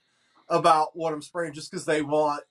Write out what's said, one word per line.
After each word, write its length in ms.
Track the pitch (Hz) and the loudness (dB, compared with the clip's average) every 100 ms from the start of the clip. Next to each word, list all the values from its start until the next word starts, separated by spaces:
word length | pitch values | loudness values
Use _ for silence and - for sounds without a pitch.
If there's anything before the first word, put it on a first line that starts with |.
| _ _ _ _ - | _ _ _ _ -2
about 480 | 170 165 160 160 175 | 2 4 4 2 -2
what 160 | 165 | -4
I'm 80 | 151 | -4
spraying 320 | 147 175 165 | -8 -8 -8
just 180 | 147 151 | -10 -12
'cause 140 | 180 135 | -6 -2
they 160 | 156 | 0
want 420 | 147 151 151 147 - | 2 0 0 -2 -10